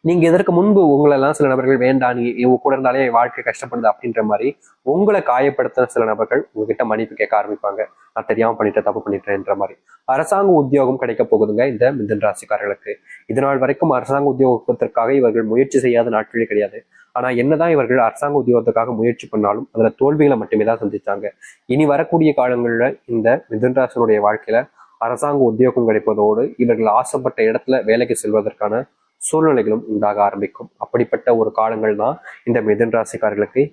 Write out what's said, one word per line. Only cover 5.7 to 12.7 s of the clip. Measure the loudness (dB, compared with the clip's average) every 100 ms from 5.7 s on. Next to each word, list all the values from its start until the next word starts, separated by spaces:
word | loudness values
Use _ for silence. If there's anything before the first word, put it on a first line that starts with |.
| -2 -2
சில | 0 0
நபர்கள் | 0 -2 -2 -4
உங்ககிட்ட | -8 -4 -2 -2
மன்னிப்பு | -2 -4 -6
கேட்க | -2 -2
ஆரம்பிப்பாங்க. | -2 -6 -6 -6 -8 _ _
"நான் | -12 -4
தெரியாம | 0 0 0
பண்ணிட்டேன், | -2 0 -2
தப்பு | -4
பண்ணிட்டேன்ற" | -6 -6 -4 -6 -4 -4
மாதிரி. | -4 -8 _ _ -4
அரசாங்க | -2 0 0 4
உத்தியோகம் | 2 4 2 2 -2
கிடைக்க | -4 -4
போகுதுங்க | 0 2 2 0 -2
இந்த | 0 0
மிதுன | 0 -4 -2
ராசிக்காரர்களுக்கு. | -2 -4 -6 -6 -4